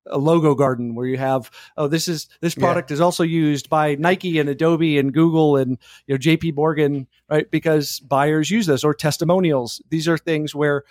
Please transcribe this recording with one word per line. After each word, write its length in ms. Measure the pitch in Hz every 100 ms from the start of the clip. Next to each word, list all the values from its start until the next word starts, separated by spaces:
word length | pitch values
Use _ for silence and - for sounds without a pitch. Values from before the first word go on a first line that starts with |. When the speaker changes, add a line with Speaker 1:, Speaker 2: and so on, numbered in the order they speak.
| -
Speaker 1:
a 120 | 139
logo 380 | 147 170 156 135
garden 400 | 139 123 120 117
where 100 | 127
you 120 | 127
have, 340 | 135 131 117 - - -
"Oh, 100 | 147
this 220 | 160 175
is, 200 | 156 - _
this 160 | 170 160
Speaker 2:
Yeah. 80 |
Speaker 1:
product 260 | 170 170 139
is 100 | 147
also 220 | 175 175
used 480 | 165 165 151 143 -
by 240 | 156 151
Nike 460 | 143 170 185 185 160
and 80 | 143
Adobe 500 | 135 160 160 165 147
and 160 | 139
Google 420 | 147 165 160 151 139
and, 220 | 127 127 - - -
you 60 |
know, 40 | 135
J 180 | 143 165
P 140 | 165
Morgan," 560 | 143 156 151 147 143 131 _ -
right? 180 | 151 -
Because 520 | 165 165 156 139 -
buyers 500 | - 139 147 156 151
use 160 | 220 180
those, 160 | 131
or 100 | 151
testimonials. 880 | 147 156 - 160 185 175 139 117 - -
These 200 | 160 160
are 100 | 160
things 340 | - 156 151
where, 300 | 143 147 143 -